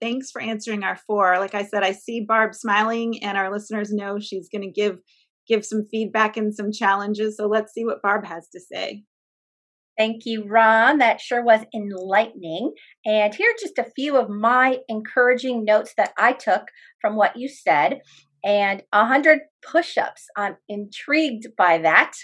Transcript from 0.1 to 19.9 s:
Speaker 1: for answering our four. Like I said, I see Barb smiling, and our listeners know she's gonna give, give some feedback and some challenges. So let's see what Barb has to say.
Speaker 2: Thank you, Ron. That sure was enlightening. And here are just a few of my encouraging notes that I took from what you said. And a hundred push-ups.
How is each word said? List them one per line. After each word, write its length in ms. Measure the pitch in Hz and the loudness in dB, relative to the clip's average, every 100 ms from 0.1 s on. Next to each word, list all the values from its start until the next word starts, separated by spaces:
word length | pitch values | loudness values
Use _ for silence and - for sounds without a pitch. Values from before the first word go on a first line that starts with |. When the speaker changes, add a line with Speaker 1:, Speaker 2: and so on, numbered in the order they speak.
| 254 269 | -6 -8
Speaker 1:
for 100 | 247 | -10
answering 440 | 226 220 226 208 | -8 -8 -6 -6
our 120 | 190 185 - | -6 -8 -4
four. 320 | 208 185 180 | 2 4 2
Like 160 | 196 | 0
I 100 | 208 | -4
said, 180 | 202 208 | -4 -2
I 80 | 190 | -2
see 320 | 196 - 233 208 | -2 -6 -6 0
Barb 280 | 220 170 | 2 2
smiling, 680 | - 226 202 220 233 233 226 | -2 0 0 2 -2 -4 -6
and 140 | 202 196 | -4 -2
our 160 | 190 | -2
listeners 400 | 208 208 214 208 | -4 -6 -6 -4
know 260 | 208 202 202 | -4 -4 -8
she's 300 | 208 196 170 | -8 -10 -8
gonna 200 | 208 190 | -10 -8
give, 280 | 185 208 180 _ _ _ _ - | -2 -2 -2 _ _ _ _ -2
give 200 | 220 214 | -2 0
some 180 | 220 214 | -6 -4
feedback 480 | 220 214 220 214 220 | -6 -4 0 0 0
and 160 | 214 | -4
some 180 | 214 208 | -4 -6
challenges. 640 | 214 202 196 202 208 214 214 | -2 0 0 -2 -2 -4 -2
So 100 | 208 | 0
let's 260 | 214 214 | 0 -2
see 100 | 226 | -6
what 180 | 226 - | -6 -2
Barb 220 | 202 208 | -2 -2
has 240 | - 170 - | -4 -14 -14
to 120 | 175 | -20
say. 440 | - 185 190 208 208 _ _ _ _ _ _ _ _ - | -14 -10 -8 -10 _ _ _ _ _ _ _ _ _ -2
Speaker 2:
Thank 260 | 220 226 | -2 -2
you, 220 | 233 226 202 | -6 -6 2
Ron. 480 | 220 220 220 240 302 | 4 6 6 6 4
That 240 | 262 - | 2 2
sure 240 | - 240 | -2 -2
was 220 | 233 220 226 | 4 4 2
enlightening. 960 | 226 202 185 190 196 226 214 165 165 285 - - _ | -8 -8 -8 0 0 0 -4 -8 -6 -6 -8 -20 _
And 300 | 220 214 208 | -2 2 0
here 160 | 214 440 | 0 0
are 100 | 453 | 0
just 160 | 415 - | -6 -6
a 160 | 247 | -6
few 220 | - 294 269 | -6 0 2
of 140 | 214 | 0
my 480 | 208 226 254 262 254 - | 0 2 4 2 0 -6
encouraging 760 | 214 220 247 247 247 262 240 | -8 -4 2 2 2 -2 -2
notes 300 | 208 214 214 - | 2 2 2 -2
that 160 | - - | -2 2
I 160 | 226 | 2
took 360 | 277 220 294 - _ - _ | 2 0 -2 -2 _ -20 _
from 140 | 214 214 | -4 0
what 200 | 196 233 | 0 0
you 120 | 269 | -12
said. 520 | - 185 151 165 185 _ _ _ - | -6 0 2 2 -2 _ _ _ -8
And 400 | 196 208 202 196 - | 0 2 0 -2 0
a 100 | 208 | 2
hundred 360 | 233 269 302 311 - _ | 4 4 4 4 2 _
push-ups. 600 | - 320 339 | -2 -2 0